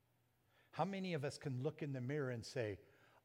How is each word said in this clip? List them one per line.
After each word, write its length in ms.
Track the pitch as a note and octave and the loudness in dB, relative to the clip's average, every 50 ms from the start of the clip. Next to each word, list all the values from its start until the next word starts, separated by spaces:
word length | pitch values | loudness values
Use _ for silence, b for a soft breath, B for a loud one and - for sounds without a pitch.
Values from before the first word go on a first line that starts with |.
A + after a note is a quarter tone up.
| _ _ _ _ _ _ _ _ _ b b b b b | _ _ _ _ _ _ _ _ _ b b b b b
How 140 | b - D#3 | b 2 2
many 280 | F#3+ G3 F#3+ F#3 F#3 E3+ | 2 2 0 0 2 2
of 120 | D3+ C3 | 2 2
us 120 | C#3+ - - | 0 -2 -2
can 240 | - D3 C3 B2 C3 | -4 -2 0 0 0
look 180 | D#3 D#3 - | 0 0 0
in 100 | D#3+ D3 | -2 -2
the 100 | C3+ C3 | -2 0
mirror 280 | B2 B2 D3 D3+ C#3 B2+ | 0 0 0 2 2 0
and 160 | B2 A2+ G#2 | 0 -2 -4
say, 320 | - - C3 A2+ G#2+ G2 - B B B B B B B B | -4 -2 0 0 0 0 -4 B B B B B B B B